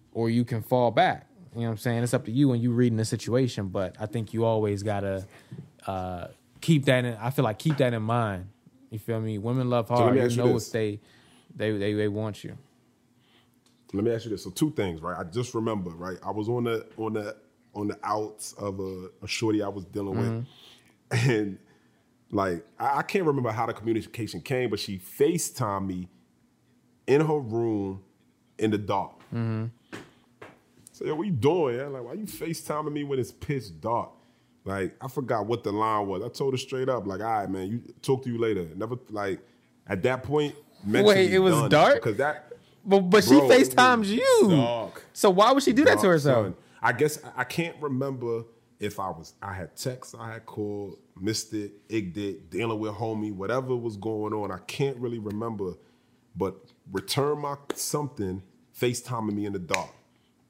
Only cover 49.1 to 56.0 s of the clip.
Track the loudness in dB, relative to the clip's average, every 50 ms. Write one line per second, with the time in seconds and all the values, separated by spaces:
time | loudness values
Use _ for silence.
49.1 | -6 -8 -12 -18 -16 _ -12 -10 -10 -10 -10 -12 -12 -10 -8 -8 -8 -8 -12 -18
50.1 | -16 -14 -14 -12 -14 -14 -16 -14 -10 -8 -8 -6 -6 -8 -10 -12 -14 -18 _ _
51.1 | _ -6 -4 -4 -2 -4 -6 -6 -8 -8 -8 -8 -12 -18 _ -6 -4 -4 -4 -4
52.1 | -6 -6 -6 -6 -6 -8 -12 -10 -6 -4 -2 -2 -2 -4 -4 -6 -6 -6 -6 -4
53.1 | -4 -4 -6 -6 -6 -6 -4 -2 -2 -2 -2 -2 -4 -4 -4 -6 -8 -6 -6 -4
54.1 | -4 -4 -4 -4 -4 -4 -4 -6 -8 -8 -10 -10 -4 -2 -2 -2 -2 -4 -6 -6
55.1 | -6 -6 -8 -8 -6 -6 -6 -6 -6 -6 -6 -8 -8 -10 _ _ _ _